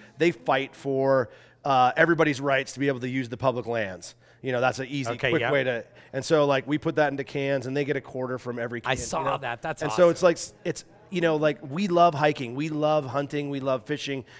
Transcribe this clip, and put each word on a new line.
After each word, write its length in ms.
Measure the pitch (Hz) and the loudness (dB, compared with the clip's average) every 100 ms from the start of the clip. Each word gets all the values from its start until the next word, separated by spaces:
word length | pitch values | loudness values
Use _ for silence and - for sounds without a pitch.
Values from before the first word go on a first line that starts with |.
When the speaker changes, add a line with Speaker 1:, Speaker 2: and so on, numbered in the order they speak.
| - - | -14 0
Speaker 1:
they 140 | 165 | 0
fight 440 | 165 - 135 135 - | 2 0 0 0 -6
for, 540 | 139 135 135 135 117 - - _ | -4 0 4 4 2 -6 -20 _
uh, 280 | 147 131 127 156 | 2 4 6 6
everybody's 460 | 165 160 156 135 | 4 4 2 0
rights 320 | 139 135 135 | 0 0 -2
to 60 | - | -2
be 80 | 139 | -2
able 120 | 127 | -2
to 100 | 127 | -4
use 200 | 131 120 | -4 -4
the 80 | 123 | -2
public 300 | 135 123 113 | -2 0 -2
lands. 480 | 117 98 92 - - _ _ | -2 -4 -6 -14 -20 _ _
You 100 | 131 | -4
know, 100 | 123 | 0
that's 180 | 127 120 | 0 0
an 80 | 131 | -4
easy, 240 | 139 120 | -4 -4
Speaker 2:
Okay, 180 | 120 131 | -2 0
Speaker 1:
quick 100 | 113 | 0
Speaker 2:
yeah. 100 | 117 | 2
Speaker 1:
way 120 | 139 | 0
to, 220 | 131 120 - - - | 0 -2 -8 -18 -12
and 100 | 135 127 | -8 0
so, 200 | 160 143 | 2 4
like, 220 | 135 123 | 2 0
we 100 | 147 | -2
put 180 | 165 156 | 0 0
that 160 | 147 | 0
into 120 | 135 | -2
cans, 420 | 135 143 139 139 127 | -6 -4 -2 -2 -2
and 80 | 139 | -4
they 80 | 143 | -2
get 100 | 139 | -4
a 40 | |
quarter 360 | - 131 127 127 | -6 -8 -6 -6
from 180 | 123 120 | -6 -6
every 220 | 117 120 120 | -6 -4 -2
Speaker 2:
I 100 | 131 | -2
Speaker 1:
can, 80 | |
Speaker 2:
saw 160 | 123 165 | -2 -4
Speaker 1:
you 60 | 139 | -2
know? 120 | 147 | -4
Speaker 2:
that. 220 | 127 120 | -4 -6
That's 200 | 160 156 | -8 -6
Speaker 1:
And 80 | 151 | -2
Speaker 2:
awesome. 120 | - | 4
Speaker 1:
so 60 | 175 | 6
it's 140 | 165 | 6
like, 140 | 180 160 | 2 2
s-, 160 | - - | -6 -8
it's, 220 | 175 - - - - | -8 -8 -10 -20 -8
you 100 | 175 | 0
know, 140 | 165 156 | 0 2
like, 240 | 156 147 | 0 0
we 260 | 143 151 202 | -6 -4 0
love 260 | 175 175 143 | 4 4 4
hiking, 400 | 151 147 120 127 | 0 0 -6 -6
we 140 | 156 | -6
love 360 | 151 151 151 135 | -2 0 0 -2
hunting, 440 | 135 143 147 143 | -4 -4 -4 -6
we 80 | 139 | -4
love 240 | 131 131 - | -2 -2 -4
fishing, 380 | 147 143 135 - | -6 -6 -8 -10